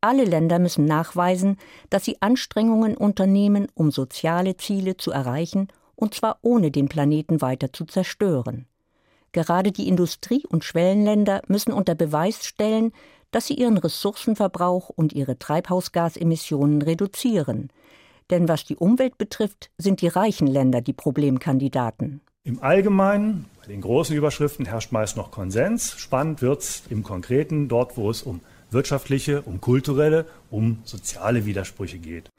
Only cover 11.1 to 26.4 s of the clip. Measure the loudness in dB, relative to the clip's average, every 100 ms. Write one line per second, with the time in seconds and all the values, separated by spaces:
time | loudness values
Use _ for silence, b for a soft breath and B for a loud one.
11.1 | 2 2 0 0 0 0 0 0 0 0
12.1 | 0 -2 -2 -10 -4 0 2 0 b b
13.1 | b b -4 -4 0 2 4 2 -2 -6
14.1 | -4 -4 0 0 0 0 0 -2 -2 -2
15.1 | 0 -4 -4 -2 -2 0 -2 -2 -2 -2
16.1 | 0 -2 -2 -2 0 2 2 2 0 -2
17.1 | -2 0 0 0 -4 -6 b b b b
18.1 | b b 2 2 0 -4 -2 2 4 2
19.1 | -2 -8 -2 -4 -4 -20 _ 0 2 2
20.1 | 2 0 2 2 4 4 2 -2 -4 -4
21.1 | 0 0 0 0 0 0 -2 -4 -4 -8
22.1 | -8 _ _ -8 -4 2 4 4 4 4
23.1 | 2 0 -4 -8 _ -16 -10 0 0 2
24.1 | 0 0 0 -4 -2 -6 -6 -4 -2 -2
25.1 | -4 -10 -8 -4 0 0 0 -4 -10 -4
26.1 | -2 -2 0